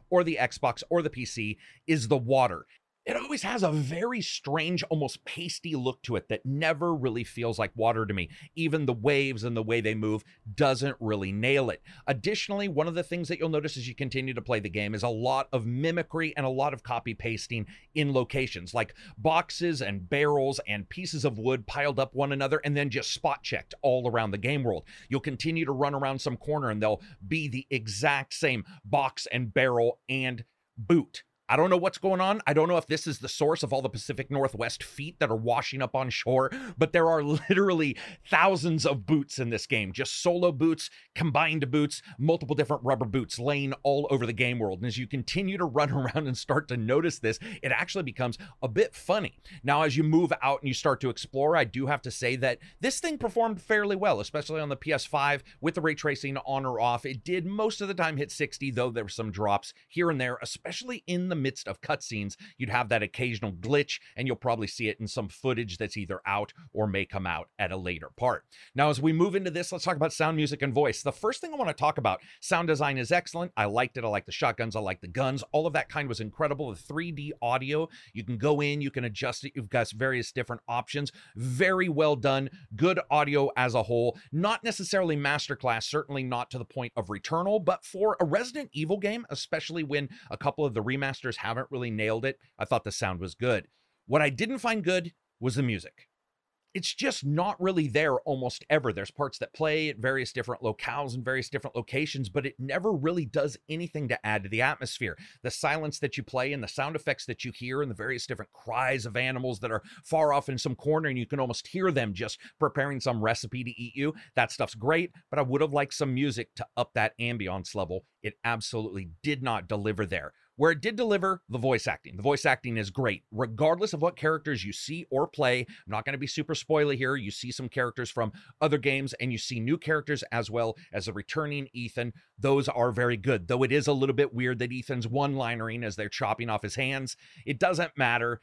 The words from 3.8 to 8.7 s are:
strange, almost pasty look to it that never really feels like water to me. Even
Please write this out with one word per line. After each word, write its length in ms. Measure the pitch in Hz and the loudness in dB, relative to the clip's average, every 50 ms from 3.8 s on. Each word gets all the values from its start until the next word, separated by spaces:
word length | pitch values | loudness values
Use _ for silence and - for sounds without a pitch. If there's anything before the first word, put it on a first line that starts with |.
| 139 127 160 170 220 240 254 - | 0 0 -2 -2 -2 -2 -2 -2
strange, 640 | - - - - - 139 143 143 151 170 180 - - | -4 -4 -6 -6 -4 -2 -2 0 0 0 0 -2 0
almost 400 | - 160 156 143 127 - - _ | 0 0 0 0 -2 -4 -8 _
pasty 500 | - - 170 175 170 - - - 170 151 | -12 -10 -8 -8 -8 -8 -8 -6 -4 -2
look 260 | 131 123 131 127 - | 0 0 -2 -2 -2
to 120 | - 127 117 | -2 -2 -2
it 140 | 92 - - | -2 0 -2
that 180 | 110 - - | -4 -2 -2
never 480 | 131 135 147 160 160 165 139 170 170 160 | -2 -2 2 2 2 2 2 2 0 2
really 300 | 143 127 127 110 120 113 | 2 0 0 0 -2 -4
feels 340 | - - 120 117 113 104 - | -6 -4 -4 -2 -2 0 0
like 140 | 104 95 - | -2 -2 0
water 320 | 113 110 117 113 113 110 | 2 4 4 4 4 2
to 80 | 101 101 | 0 0
me. 160 | 95 82 85 - - - - _ | -2 -2 -4 -8 -14 -20 -12 _
Even 320 | 165 165 156 | -2 0 0